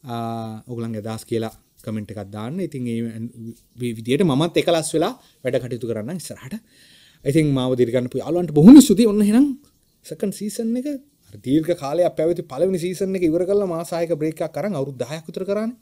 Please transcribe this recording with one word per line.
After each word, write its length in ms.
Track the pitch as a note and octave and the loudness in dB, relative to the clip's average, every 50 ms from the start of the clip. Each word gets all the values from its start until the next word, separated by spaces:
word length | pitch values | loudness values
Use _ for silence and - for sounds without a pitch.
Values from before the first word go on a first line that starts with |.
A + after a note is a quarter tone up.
| - | -12
ආ, 600 | C3+ A#2+ A#2 A#2 A2+ A2+ A2+ A2+ A2 A2 A2 - | -8 -8 -6 -6 -6 -6 -8 -8 -10 -12 -14 -12
ඔයගොල්ලන්ගේ 380 | - B2 A#2 A#2 A2+ A2+ A2 | -12 -10 -8 -8 -6 -8 -8
අදහස් 220 | G#2 A2 A2 A2 - | -8 -8 -10 -10 -8
කියලා 280 | - - A2+ A#2 C3+ - - _ _ _ _ | -4 -4 -4 -4 -4 -8 -14 _ _ _ _
කමෙන්ට් 320 | - - G#2+ G#2+ G#2 - | -12 -8 -8 -8 -8 -10
එකක් 100 | G#2+ G#2+ G2 | -12 -12 -12
දාන්න. 320 | G2 G#2 G#2+ G#2+ A#2+ D3+ F#3+ | -12 -12 -10 -10 -8 -8 -8
ඉතින් 240 | F#3 - - C3+ B2 | -8 -8 -8 -8 -6
ඒ 140 | A#2+ A#2 A2+ A#2 A2+ A2 A2 A2+ A#2 - A#2 A2+ A2+ A2+ _ _ _ | -6 -4 -4 -6 -6 -8 -10 -12 -12 -12 -14 -16 -16 -16 _ _ _
වි-, 220 | _ A#2+ A#2+ A#2+ A2+ | _ -8 -6 -6 -6
විදියට 280 | A2+ A2+ A#2 B2+ C#3+ | -6 -2 -2 0 2
මමත් 340 | G3+ E3+ C3 C3+ E3 E3+ - | 2 2 2 2 0 2 2
එකලස් 320 | E3+ - F3+ E3+ E3 D3+ - | 0 2 2 2 0 0 -2
වෙලා 220 | - D#3+ E3 G#3 B3+ - _ _ _ _ | -2 0 0 -2 -4 -8 _ _ _ _
වැඩ 180 | - B2+ A#2+ B2+ | -6 -2 -2 -2
කටයුතු 280 | A2+ A#2+ B2+ A#2 - | -4 -4 -8 -8 -6
කරන්නම් 320 | A2+ A2+ A2 G#2 A#2+ F3+ F3+ | -6 -6 -6 -6 -6 -8 -10
ඉස්සරහට. 360 | - - G#2+ F#2+ A#2+ C3 - A3+ _ _ _ _ - - - - - _ _ _ - | -10 -12 -16 -16 -12 -12 -12 -12 _ _ _ _ -20 -20 -20 -20 -20 _ _ _ -4
ඉතින් 220 | C3+ C3+ D#3+ D#3 D3 | 0 2 2 2 4
මාව 200 | C#3 C3 B2+ B2+ C3 | 2 0 0 0 2
දිරි 160 | A#2+ B2 A2+ | 2 2 2
ගන්න 160 | A#2 B2+ B2 B2+ | 2 -2 -2 -2
පු 100 | - C3 | -4 -6
යාළුවන්ට 340 | G2+ B2 D#3+ F3 F3 D#3+ | -4 -2 -2 -2 -2 0
බොහොම 240 | D3+ D3 D3+ G3+ C#4 D4+ | 4 8 10 12 12 12
ස්තුතියි. 280 | - - G#3 E3+ A#3+ | 12 10 4 4 4
ඔන්න 160 | A3 G3+ G#3+ | 2 4 2
එහෙනම් 240 | G#3 G3+ G#3+ A#3+ C#4+ D4 C4 - _ _ _ _ _ _ _ _ _ | 2 4 4 4 4 2 0 -6 _ _ _ _ _ _ _ _ _
සෙකන්ඩ් 300 | - D#3+ D#3+ - G3+ F#3+ | -14 -8 -6 -6 -6 -6
සීසන් 400 | - G3+ G#3+ - - A#3 A3+ A#3 | -6 -10 -10 -8 -6 -4 -4 -4
එක 100 | B3+ B3+ | -4 -4
අර 100 | D4 D4 C4 C#4 _ _ _ _ _ - | -6 -8 -10 -12 _ _ _ _ _ -20
දීර්ඝ 380 | G#2 - A#2+ C3+ D#3+ D#3 D#3 F3 | -14 -4 0 0 0 0 0 -4
කාලයක් 400 | - C#3+ C3+ D3 E3+ F3 D#3+ - | -4 -4 -4 0 0 0 0 0
පැවති 280 | - D#3 E3+ F3 - | 0 0 0 0 -2
පළවෙනි 360 | - - C3 C3+ E3 F#3+ F#3+ E3+ | -6 -10 -4 -2 0 0 0 -2
සීසන් 360 | D#3 F#3 F#3 - G3 F#3+ F#3+ | -4 -6 -4 -4 -4 -4 -2
එක 80 | F#3+ | 0
ඉවර 200 | F3 D#3+ D#3 F3 F3+ | 0 0 0 0 0
කරලා 220 | F3 G3+ G3+ G3+ | 2 0 0 0
මාස 240 | F#3 E3 D#3+ E3+ - | 0 -4 -6 -6 -6
හයක 200 | F3+ E3 E3+ E3 E3+ | -4 -4 -2 -2 -2
බ්‍රේක් 260 | D3 D3+ D#3+ D#3 - | -2 -2 -4 -4 -4
එකක් 160 | F3 D3+ - | -8 -6 -6
අරන් 180 | D3 D#3 G#3+ G3 | -6 -6 -4 -4
අවුරුදු 240 | C#3+ C3+ C#3+ C#3 A#2 | -4 -4 -6 -6 -8
දහයක් 260 | B2 A2+ D3+ E3 D#3+ | -8 -8 -8 -12 -12
විතර 200 | - E3+ - F#3 | -12 -10 -10 -6
කරානේ. 320 | F#3 G3+ G#3 A3 A3+ B3+ - | -4 -4 -4 -4 -6 -8 -10